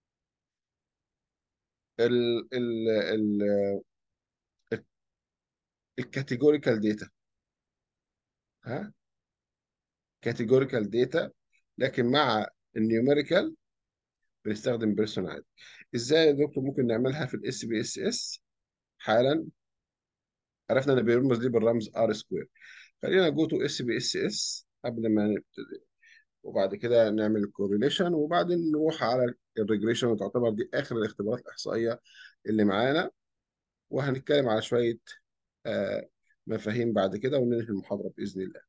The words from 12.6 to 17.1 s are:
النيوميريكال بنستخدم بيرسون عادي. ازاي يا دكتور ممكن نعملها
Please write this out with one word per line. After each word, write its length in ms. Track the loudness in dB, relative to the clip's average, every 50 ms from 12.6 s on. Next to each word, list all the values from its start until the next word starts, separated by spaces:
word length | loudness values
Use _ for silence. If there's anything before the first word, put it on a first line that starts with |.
| _ _ _
النيوميريكال 800 | -2 0 2 2 2 4 4 2 2 2 2 0 0 0 0 -6 -12 _ _ _ _ _ _ _ _ _ _ _ _ _ _ _ _ _
بنستخدم 500 | -6 -6 -4 -2 -2 -2 0 0 0 0
بيرسون 320 | 0 0 -2 -2 -6 -6 -6
عادي. 160 | -8 -10 -14 _ _ _ -20 -20 -20 -20 -20 _ -8
ازاي 320 | -6 -2 2 4 6 6 6
يا 40 |
دكتور 320 | 6 4 0 -2 -2 -4 -4
ممكن 240 | -2 -2 0 0 0
نعملها 380 | 2 2 0 0